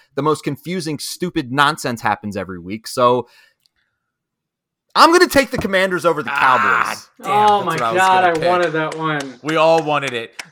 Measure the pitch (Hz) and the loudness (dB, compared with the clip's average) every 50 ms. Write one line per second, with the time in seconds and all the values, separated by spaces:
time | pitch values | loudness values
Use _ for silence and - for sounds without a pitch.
0 | _ _ _ - 143 156 151 - - 156 143 - - 165 180 185 147 160 151 127 | _ _ _ -2 0 0 -2 -2 -2 -6 -8 -8 -8 -8 -6 -6 -6 -6 -8 -8
1 | - - - - 185 175 - 165 139 120 127 143 143 143 151 - - 139 117 110 | -8 -12 -8 -8 -8 -6 -4 -6 -6 -2 0 0 2 2 0 -2 -6 -6 -6 -4
2 | - 113 104 - - 104 95 101 95 90 95 87 85 90 104 110 - - - 131 | -4 -4 -4 -4 -6 -8 -8 -8 -8 -8 -10 -12 -12 -10 -12 -12 -12 -8 -2 2
3 | 123 123 127 123 117 _ _ _ _ _ _ _ _ _ _ _ _ _ _ _ | 2 2 2 2 -2 _ _ _ _ _ _ _ _ _ _ _ _ _ _ _
4 | _ _ _ _ _ _ _ _ _ _ _ _ _ _ _ _ _ _ - 180 | _ _ _ _ _ _ _ _ _ _ _ _ _ _ _ _ _ _ 4 4
5 | 262 320 339 359 359 254 - 277 277 - - - - 196 190 185 190 190 185 170 | 6 6 6 6 4 4 4 2 2 2 -2 -4 -2 -2 0 0 0 0 0 0
6 | 139 170 160 147 - - 135 143 - 131 127 123 131 131 127 117 - 110 107 - | 0 0 0 0 -2 -4 -2 2 4 4 4 4 2 2 0 0 -2 -2 -6 -10
7 | - _ _ - - 185 196 208 214 208 208 202 185 175 160 160 120 113 143 185 | -14 _ _ -12 -6 -2 0 2 4 4 4 2 0 -2 -4 -2 -2 0 0 2
8 | 185 190 185 185 185 175 165 160 165 175 180 180 175 165 151 156 156 156 156 156 | 2 4 4 4 2 2 2 0 0 0 0 0 0 -2 -2 -4 -4 -4 -6 -6
9 | 160 156 151 143 139 135 123 - - 147 160 160 156 165 165 165 151 151 147 143 | -4 -4 -4 -6 -6 -10 -14 -12 -8 -2 0 2 4 4 4 2 2 0 -2 -2
10 | 139 139 123 117 113 - _ - - _ | -2 -4 -6 -8 -8 -10 _ -18 -20 _